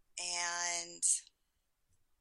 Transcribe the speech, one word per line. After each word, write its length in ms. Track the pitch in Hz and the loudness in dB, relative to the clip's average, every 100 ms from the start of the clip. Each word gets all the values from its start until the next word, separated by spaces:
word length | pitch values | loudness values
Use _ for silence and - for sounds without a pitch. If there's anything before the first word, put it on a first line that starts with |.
| _ - | _ -10
And 840 | 175 175 175 175 175 175 170 175 - - - _ _ _ _ _ _ _ _ _ | -4 -2 0 0 0 -2 -6 0 2 2 -2 _ _ _ _ _ _ _ _ _